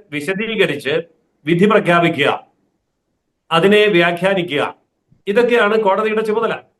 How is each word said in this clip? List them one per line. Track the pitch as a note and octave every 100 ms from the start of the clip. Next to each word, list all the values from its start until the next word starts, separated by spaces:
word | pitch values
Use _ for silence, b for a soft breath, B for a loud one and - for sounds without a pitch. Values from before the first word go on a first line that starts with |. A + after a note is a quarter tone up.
| -
വിശദീകരിച്ച് | D3 D3 F#3+ A3 G#3+ E3+ D3 B2 E3 - _ _ _ D3
വിധി | E3+ G#3
പ്രഖ്യാപിക്കുക, | G#3 E3 F3 E3+ D#3+ C3+ - - _ _ _ _ _ _ _ _ _ _ E3
അതിനെ | F#3+ G#3 G#3 F3
വ്യാഖ്യാനിക്കുക, | E3+ F3 F#3 F#3 E3 C#3 G#2+ - _ _ _ _ -
ഇതൊക്കെയാണ് | G#3+ A#3+ A#3+ G#3 A3 F#3+
കോടതിയുടെ | G3 A3 A3 G#3+
ചുമതല. | G#3+ A3 D#3 - _